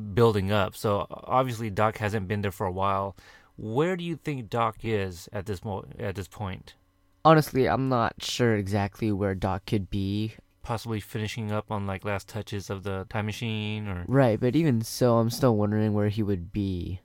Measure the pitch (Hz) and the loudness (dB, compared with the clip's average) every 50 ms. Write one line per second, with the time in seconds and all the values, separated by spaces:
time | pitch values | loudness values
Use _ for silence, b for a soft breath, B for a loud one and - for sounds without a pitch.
0 | 107 104 95 117 117 117 104 104 95 98 104 104 95 92 - - - 110 101 98 | -8 -2 4 6 6 6 6 4 2 2 2 2 2 0 -2 -2 0 2 2 2
1 | - - 73 - - 82 104 127 131 127 117 107 117 110 95 104 107 110 110 - | 0 -4 -8 -12 -4 0 2 2 2 2 0 -4 -6 -4 0 2 2 2 2 0
2 | 107 104 104 113 95 90 104 104 101 101 - - 107 92 90 92 95 98 98 98 | -2 -2 -2 -2 -2 -2 -2 -2 -2 -2 -2 -2 -4 -4 -2 0 0 2 2 0
3 | 98 98 - B B B B B B B B B 107 107 110 135 160 175 - 175 | 0 -2 -6 B B B B B B B B B -8 -4 0 0 2 2 0 -2
4 | 175 170 165 135 - 156 147 127 113 95 - 120 117 117 107 - - 113 110 101 | -4 -6 -6 -6 -6 -6 -6 -6 -6 -4 0 0 0 0 0 -2 -2 -2 0 0
5 | 98 95 87 85 - - - 104 90 107 101 87 - 110 95 95 - - - - | 0 -2 -6 -8 -12 -10 -8 -8 -6 -6 -6 -6 -6 -6 -6 -6 -8 -10 -10 -8
6 | 107 101 90 98 95 - - - 104 95 92 98 - - - _ _ _ _ _ | -6 -6 -4 -6 -8 -10 -8 -8 -8 -8 -8 -10 -12 -18 -20 _ _ _ _ _
7 | _ _ _ _ - 156 160 156 151 - - 131 127 80 80 - 135 131 131 117 | _ _ _ _ 6 8 8 8 6 4 2 2 2 4 2 2 2 2 2 2
8 | 113 - - - - - - - 123 117 110 104 98 95 101 104 101 101 - - | 2 0 -2 -4 -8 -4 0 2 4 4 4 2 2 0 0 0 0 -2 -2 -2
9 | 117 107 104 92 101 98 95 92 104 98 92 90 - - 117 104 92 - - 101 | -2 0 0 2 0 0 0 0 0 -2 -2 -2 -2 -2 -2 -2 -2 -2 -4 -2
10 | 98 98 101 104 110 107 - - - _ _ _ - - 117 107 - 117 113 104 | -2 0 -2 -2 -2 -4 -8 -12 -20 _ _ _ -8 -6 -6 -6 -4 -4 -4 -4
11 | - - - 113 107 101 - 120 110 104 104 107 104 - 110 101 101 98 95 95 | -4 -6 -6 -6 -4 -4 -6 -6 -6 -4 -4 -4 -4 -4 -4 -4 -4 -4 -6 -4
12 | - 104 101 95 - - - 110 101 - 107 101 90 - 101 98 90 101 95 95 | -4 -4 -4 -4 -6 -8 -10 -10 -8 -6 -8 -8 -6 -6 -8 -6 -6 -6 -6 -6
13 | 95 - - 107 104 107 101 - 123 113 110 107 107 107 107 107 107 101 92 87 | -6 -6 -6 -4 -4 -4 -4 -4 -4 -4 -4 -4 -4 -4 -4 -6 -6 -6 -6 -6
14 | 87 - 123 139 135 120 107 - 127 123 120 151 165 156 120 113 113 - - - | -4 0 2 4 4 4 4 2 2 2 2 2 4 2 2 2 0 -2 -2 2
15 | 131 123 117 117 113 113 117 - 139 127 113 104 104 104 107 107 107 107 104 104 | 4 4 6 4 4 2 0 2 2 4 4 4 2 2 2 2 2 2 2 2
16 | 104 104 101 113 107 98 101 87 87 92 - 110 98 98 92 87 85 87 90 92 | 2 0 0 0 0 0 -2 -2 -4 -4 -4 -2 -2 -2 -2 -4 -4 -6 -8 -10
17 | - | -10